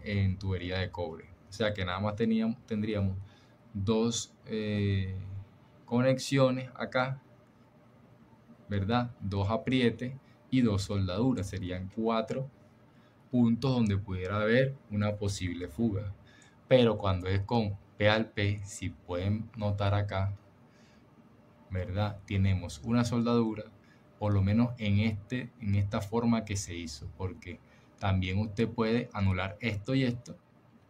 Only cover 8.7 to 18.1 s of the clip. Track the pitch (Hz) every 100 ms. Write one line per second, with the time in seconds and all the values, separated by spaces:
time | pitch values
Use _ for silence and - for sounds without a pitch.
8.7 | 101 95 120 120 - 98 101 98 113 -
9.7 | 131 120 101 123 - - - - 131 120
10.7 | 98 - 101 92 92 131 110 98 95 90
11.7 | 90 95 113 110 113 113 120 139 - -
12.7 | - - - - _ - 123 117 113 135
13.7 | 123 110 98 98 92 92 104 107 120 135
14.7 | 135 - 104 104 104 104 - 92 85 87
15.7 | - 117 98 101 - - - - - -
16.7 | 127 117 104 101 92 90 101 98 120 104
17.7 | 98 - - 104